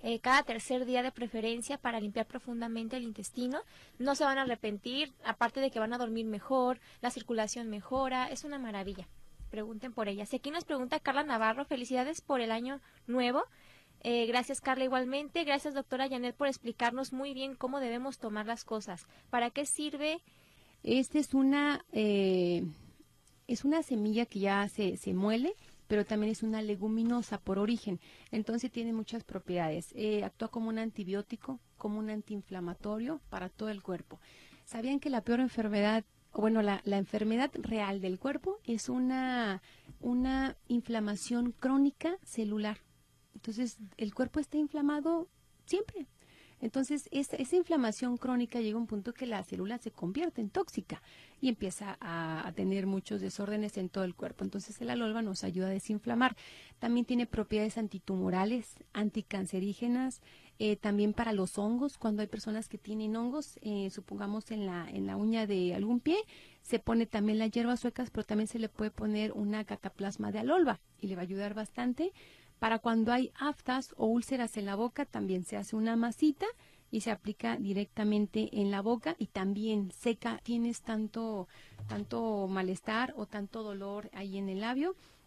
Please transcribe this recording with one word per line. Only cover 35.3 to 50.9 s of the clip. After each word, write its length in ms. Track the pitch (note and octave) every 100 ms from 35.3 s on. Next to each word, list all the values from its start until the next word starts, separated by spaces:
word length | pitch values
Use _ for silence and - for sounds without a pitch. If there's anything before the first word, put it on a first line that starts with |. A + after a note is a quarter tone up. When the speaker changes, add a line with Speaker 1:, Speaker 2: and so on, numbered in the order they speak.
| A#3+
Speaker 2:
enfermedad, 640 | B3+ - G#3+ G#3 G#3 A3 - _ -
o 100 | -
bueno, 220 | G#3+ A3+
la, 180 | G#3 G3 -
la 120 | G3
enfermedad 540 | F#3 G#3+ G#3+ A3+ C#4
real 480 | - - A3+ G3+ G3
del 160 | F#3 F#3
cuerpo 400 | C4+ D4+ F#4+ G#4
es 260 | - A3+ -
una, 720 | B3 B3+ C4 B3+ B3 A3 F#3+ - - - -
una 580 | A#3+ B3 C4 C4 C4+ - -
inflamación 840 | A#3+ A3+ A3+ G#3 G#3 - A#3+ A#3+
crónica 640 | - C4 C4+ C#4 - E4 F#4
celular? 560 | - - G#3+ G#3+ G#3 G#3 - - _ _ _
Entonces, 440 | - - G#3+ B3 - G3+ -
el 160 | G#3+
cuerpo 260 | - B3+ D#4
está 180 | C#4+ D4+
inflamado 720 | D4 D4+ C#4+ D4 D4+ E4+ F4+ _ - - -
siempre. 400 | F#4 A4 G4+ C#4 _ - - - -
Entonces, 480 | A#3 C4+ C4 D4 -
esa, 260 | C#4 C#4+ -
esa 180 | C4 F4+
inflamación 640 | F4 D#4+ A#3 G#3+ B3 B3
crónica 420 | B3+ B3 A#3+ A#3+
llega 160 | A3 A3
a 60 |
un 40 | A3+
punto 280 | G#3 G3
que 120 | - B3+
la 160 | G3+
célula 360 | F#3 F#3 F#3+ A#3+
se 100 | A3+
convierte 520 | - E3+ G#3 E4+ -
en 100 | G#3
tóxica 500 | F#4 G4+ - -